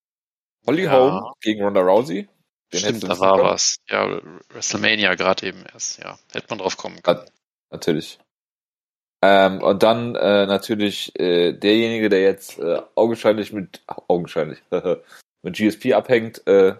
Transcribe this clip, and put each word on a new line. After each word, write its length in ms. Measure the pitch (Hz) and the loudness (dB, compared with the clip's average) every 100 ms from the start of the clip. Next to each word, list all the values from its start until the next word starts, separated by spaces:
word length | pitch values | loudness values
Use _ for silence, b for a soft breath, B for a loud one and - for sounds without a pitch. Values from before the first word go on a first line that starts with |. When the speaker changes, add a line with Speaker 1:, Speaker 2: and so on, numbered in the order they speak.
| _ _ _ _ _ _ - | _ _ _ _ _ _ -4
Speaker 1:
Holly 180 | 156 - | -2 2
Speaker 2:
Ja. 60 | |
Speaker 1:
Holm 420 | 131 131 95 110 - | 4 4 2 -6 -8
gegen 220 | 110 107 | -6 -2
Ronda 180 | 101 98 | 0 2
Rousey. 480 | 92 104 143 185 202 _ _ _ _ | 4 2 2 -6 -8 _ _ _ _
Den 80 | 90 | -6
Speaker 2:
Stimmt, 60 | 104 | -4
Speaker 1:
hättest 180 | 110 | -4
du 40 | 92 | -4
Speaker 2:
da 60 | |
Speaker 1:
wissen 80 | 90 | 0
Speaker 2:
war 160 | 95 95 | 2 4
Speaker 1:
können. 120 | 95 | 2
Speaker 2:
was. 260 | 92 - - - | 0 -2 -6 -6
Ja, 320 | 104 101 95 - 87 - | -4 -2 -6 -12 -20 -20
WrestleMania 680 | 113 - 107 107 107 98 90 | -12 -8 -2 0 2 0 2
gerade 300 | 92 95 98 | 0 0 -4
eben 180 | 90 - | -12 -18
erst, 240 | - - - | -14 -12 -12
ja. 180 | 95 95 _ | -16 -18 _
Hätte 160 | 117 - | -14 -12
man 100 | 101 | -8
drauf 180 | 92 - | -6 -8
kommen 220 | 95 87 | -12 -6
Speaker 1:
Na-, 100 | 87 87 | -2 -2
Speaker 2:
können. 140 | - _ _ _ _ | -6 _ _ _ _
Speaker 1:
natürlich. 480 | 80 - 76 - - _ _ _ _ _ _ _ _ _ _ | -8 -4 -4 -6 -16 _ _ _ _ _ _ _ _ _ _
Ähm, 380 | 98 98 95 95 | 4 6 4 2
und 220 | - 95 | 0 2
dann, 320 | 110 117 117 - | 2 2 -2 -2
äh, 300 | 90 101 98 | 2 2 2
natürlich, 760 | 98 - 107 104 - - - | -2 -2 -2 -2 -4 -10 -4
äh, 320 | 90 87 87 | 0 2 0
derjenige, 560 | 82 101 110 113 113 107 | 0 2 2 2 -2 0
der 120 | 98 | 2
jetzt, 360 | 98 92 - - | 2 0 -8 -8
äh, 220 | 82 80 - - | -4 -4 -4 -2
augenscheinlich 560 | 113 113 113 107 98 | 0 0 0 0 -4
mit, 300 | 104 87 - - - - | -8 -10 -14 -16 -10 -2
augenscheinlich, 540 | 87 82 - 76 - _ | -2 -2 -4 -6 -8 _
<laughs> 320 | 90 87 82 B B _ _ | -4 -2 -4 B B _ _
mit 140 | 90 87 | -10 -2
G 100 | 107 | -2
S 100 | - | 0
P 160 | 127 | 0
abhängt, 540 | 107 - 120 113 - - | 0 2 0 0 -6 2
äh, 280 | 98 95 | 6 4